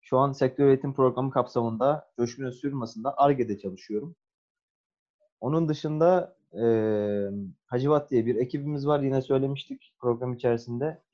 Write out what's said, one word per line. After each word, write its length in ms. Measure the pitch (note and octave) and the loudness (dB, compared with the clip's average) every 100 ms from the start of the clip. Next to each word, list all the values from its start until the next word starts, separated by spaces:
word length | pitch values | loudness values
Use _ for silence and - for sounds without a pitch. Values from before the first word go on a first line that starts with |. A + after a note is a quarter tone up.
Şu 180 | - C3 | 0 2
an 140 | C#3 | 2
sektör 360 | C3+ C3 C3 C#3 | 2 0 4 4
eğitim 260 | C3+ C#3 | 4 2
programı 360 | C3+ C3 B2 C3+ | 2 2 2 -2
kapsamında 800 | C3 A#2+ B2+ A#2 A2+ C3 D3+ - - | 0 0 0 -2 0 0 0 -6 -4
Coşkun 260 | A#2+ - | -4 -4
Öz 160 | C3 B2 | -10 -6
firmasında 540 | C#3+ C#3 A#2 A2 B2 - | -6 -6 -8 -6 -8 2
Ar-Ge'de 420 | C#3+ C#3 A2+ G2+ | 4 4 0 -2
çalışıyorum. 580 | G2 F#2 - G#2+ D3 E3+ _ _ _ _ _ _ _ _ _ _ _ _ | -8 -12 -8 -6 -6 -16 _ _ _ _ _ _ _ _ _ _ _ _
Onun 280 | A#2+ D#3+ D#3+ | -2 0 0
dışında, 680 | D3+ D#3 D3+ E3 F3+ E3 _ _ | -2 -4 2 4 4 0 _ _
e, 120 | - A#2 A2+ A2 G#2+ G#2 G#2 G2 G2+ G2 - _ | -2 2 2 2 0 -2 -2 -4 -6 -10 -14 _
Hacivat 440 | B2 C3+ D3 D3 | -2 2 0 2
diye 160 | B2+ A2+ | 0 2
bir 100 | A2+ | 0
ekibimiz 500 | B2+ D3 C#3+ D3 C#3 | -2 -4 -4 -4 0
var. 140 | D3 | 0
Yine 220 | C#3 C3+ | 2 0
söylemiştik 720 | C3 C3+ C3+ C#3 - C4+ _ _ | 0 0 0 -4 -10 -16 _ _
program 340 | B2 A#2 B2 | -2 -2 -4
içerisinde. 680 | B2 B2 A#2 A#2 A#2+ D3 E3+ _ | -2 0 0 -2 -4 -4 -6 _